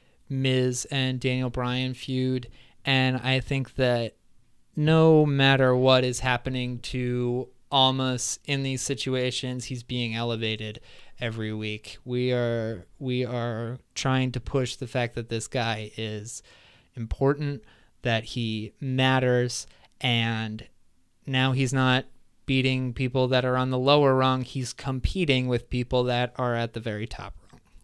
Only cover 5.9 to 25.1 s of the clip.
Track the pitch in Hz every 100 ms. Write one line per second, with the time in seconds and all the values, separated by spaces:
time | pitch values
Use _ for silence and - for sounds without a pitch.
5.9 | 127 127 123 131 123 - 127 123 120 -
6.9 | 127 123 123 120 123 131 - - 139 131
7.9 | 131 131 123 - - - 139 135 131 -
8.9 | 135 131 131 127 123 127 127 120 123 -
9.9 | 123 117 113 120 113 110 110 107 107 -
10.9 | - - - 120 113 110 107 107 107 -
11.9 | - 127 123 127 123 120 117 110 104 -
12.9 | - 135 123 120 123 120 110 117 120 _
13.9 | - 135 131 127 120 - 139 127 - 120
14.9 | 127 117 120 117 113 - 131 117 110 107
15.9 | - 110 107 110 - - - - _ _
16.9 | - 113 - 135 147 147 143 - - _
17.9 | _ 123 113 110 127 113 110 107 - 131
18.9 | 131 131 131 127 123 123 - - - _
19.9 | - 127 117 113 113 110 107 - _ _
20.9 | _ _ _ - 131 131 131 131 135 131
21.9 | 127 - - - _ - 131 131 127 127
22.9 | 117 127 131 127 131 127 127 131 127 131
23.9 | 147 143 131 131 131 127 135 123 - 139
24.9 | 131 -